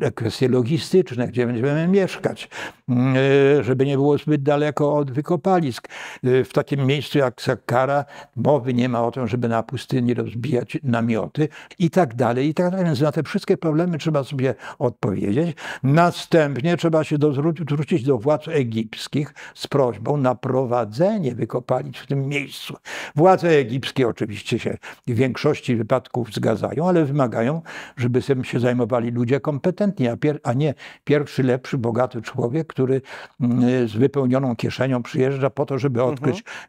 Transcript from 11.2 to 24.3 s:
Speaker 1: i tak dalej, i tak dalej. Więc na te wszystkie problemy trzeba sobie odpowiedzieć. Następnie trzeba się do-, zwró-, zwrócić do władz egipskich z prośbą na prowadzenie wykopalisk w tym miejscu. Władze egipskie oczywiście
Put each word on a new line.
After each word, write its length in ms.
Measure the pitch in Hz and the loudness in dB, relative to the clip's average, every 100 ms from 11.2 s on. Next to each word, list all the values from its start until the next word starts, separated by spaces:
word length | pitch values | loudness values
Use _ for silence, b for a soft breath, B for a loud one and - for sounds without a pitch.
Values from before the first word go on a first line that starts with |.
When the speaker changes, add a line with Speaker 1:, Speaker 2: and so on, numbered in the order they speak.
| - 143 151 B B B | -2 -2 -2 B B B
Speaker 1:
i 120 | 170 | 0
tak 240 | 190 147 | 2 0
dalej, 340 | 117 117 120 147 | 0 0 2 0
i 60 | |
tak 160 | 156 180 | 0 -2
dalej. 160 | 190 170 | 0 0
Więc 140 | 127 | 2
na 120 | 151 | 0
te 100 | 160 | 0
wszystkie 340 | 143 202 - 185 | -4 -6 -2 -2
problemy 420 | 165 151 180 160 | 0 0 0 -2
trzeba 260 | 160 147 | -2 -2
sobie 300 | 127 135 135 - B B | -2 -2 -2 -2 B B
odpowiedzieć. 800 | 127 - 107 98 98 117 170 - B B | -4 -2 -4 -2 0 0 0 -4 B B
Następnie 960 | 131 151 175 - - 170 147 123 165 175 | 2 4 4 2 2 2 2 0 0 0
trzeba 280 | 165 156 | 2 2
się 140 | 151 147 | 0 2
do-, 140 | 151 | 2
zwró-, 320 | 135 160 165 143 | 2 0 -2 -4
zwrócić 320 | 147 147 165 | -4 0 0
do 160 | 127 123 | 2 0
władz 300 | 131 151 160 | 2 0 0
egipskich 840 | 156 120 110 110 - - - 147 - B | -2 0 -2 -4 -8 -6 -4 -4 -10 B
z 120 | - - | -14 -2
prośbą 500 | 139 123 101 113 147 | 2 2 0 -4 0
na 180 | 127 | 0
prowadzenie 1000 | 117 127 127 123 123 107 110 190 220 127 | 0 -2 0 0 0 -2 0 0 0 -2
wykopalisk 640 | 117 117 123 - 131 143 - | -4 -4 -6 -2 -4 -4 -14
w 80 | - | -4
tym 220 | 139 135 | -4 -2
miejscu. 480 | 143 131 - - 143 B B B 143 | -4 -6 -12 -14 -14 B B B 4
Władze 320 | 185 175 170 | 6 6 4
egipskie 600 | 151 117 131 - - 117 | 4 2 -4 -4 0 0
oczywiście 500 | - 104 | 0 -6